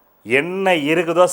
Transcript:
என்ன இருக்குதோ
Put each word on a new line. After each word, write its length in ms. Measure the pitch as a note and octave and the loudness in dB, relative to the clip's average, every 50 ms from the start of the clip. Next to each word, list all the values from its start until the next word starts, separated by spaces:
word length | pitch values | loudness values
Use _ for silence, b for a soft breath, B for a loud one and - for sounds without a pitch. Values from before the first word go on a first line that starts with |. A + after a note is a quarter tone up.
| _ _ _ _ - | _ _ _ _ -6
என்ன 520 | G#2 A#2 C3+ D3+ F3 F#3 F#3+ G3 F#3+ F3+ | -2 -2 -2 0 -2 -4 -4 0 0 0
இருக்குதோ 520 | E3 C#3+ C#3+ D#3+ F3 F3 D#3+ E3+ E3+ F3+ F3+ | 0 0 0 0 0 0 0 2 2 2 2